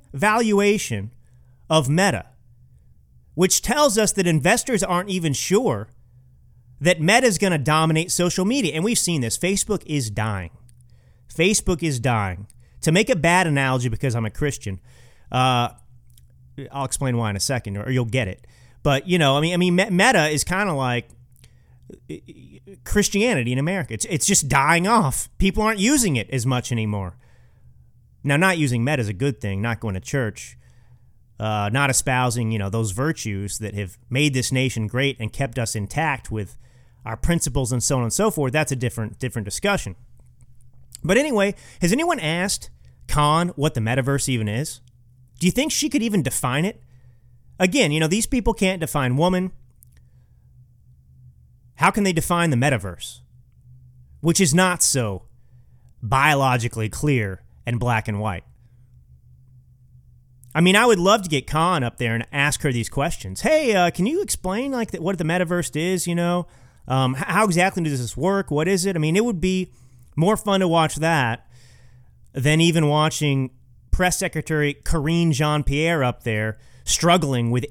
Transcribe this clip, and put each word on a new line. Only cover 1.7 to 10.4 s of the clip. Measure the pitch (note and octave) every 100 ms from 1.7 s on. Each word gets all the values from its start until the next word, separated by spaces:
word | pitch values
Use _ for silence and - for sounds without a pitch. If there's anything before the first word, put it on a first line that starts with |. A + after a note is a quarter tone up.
of | D#3+ C3
Meta, | D#3 G3 G2+ - - - - - - - - _ - -
which | - F3+ -
tells | - D4 D4 G#3
us | G#3
that | G3+ F3
investors | D#3 D#3+ A#3 - G#3+
aren't | F#3 F3 G3+
even | F#3 D#3+
sure | C3 - G3 A#3+ G#2+ A2 - - - - - - - - -
that | D#3+ F3
Meta's | D#3+ A#3 B3+ E3+
gonna | G3 D#3+
dominate | C3+ D#3 D#3+ D#3+ F3
social | - F3 F#3+ F#3+
media. | C#4 F3+ D#3
And |
we've | G#3 A3+
seen | F#3 D#3+
this. | A2+ -
Facebook | F3 G3+ - G3 -
is | D3 A2
dying. | G2+ G#2+ G2